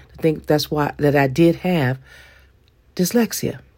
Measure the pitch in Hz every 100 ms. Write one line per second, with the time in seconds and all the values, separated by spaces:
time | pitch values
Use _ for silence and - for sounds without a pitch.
0 | - - 160 151 - 151 - 151 147 -
1 | 147 143 139 131 170 170 180 175 127 131
2 | - - - _ _ _ _ _ _ -
3 | 180 240 214 - - - -